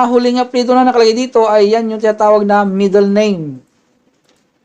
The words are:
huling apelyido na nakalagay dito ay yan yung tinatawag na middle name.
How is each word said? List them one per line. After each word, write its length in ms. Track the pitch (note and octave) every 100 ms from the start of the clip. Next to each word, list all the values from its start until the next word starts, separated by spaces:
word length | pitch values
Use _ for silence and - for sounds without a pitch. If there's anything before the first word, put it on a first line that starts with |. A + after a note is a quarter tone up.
| B3
huling 320 | B3 B3 B3
apelyido 320 | B3 B3+ A#3+
na 160 | B3+ B3+
nakalagay 240 | B3 A3
dito 320 | A3+ B3+ A#3
ay 320 | A3 G#3+ G3+ A3+
yan 160 | A3+
yung 80 | A3
tinatawag 480 | A3 G#3 G#3+ G#3+ G3+
na 160 | G3+
middle 480 | G3+ F#3+ G3 G3+ G3+
name. 480 | G3+ G#3+ F#3 D3+ B2+ - _ _ _ _ _ _ _ _ _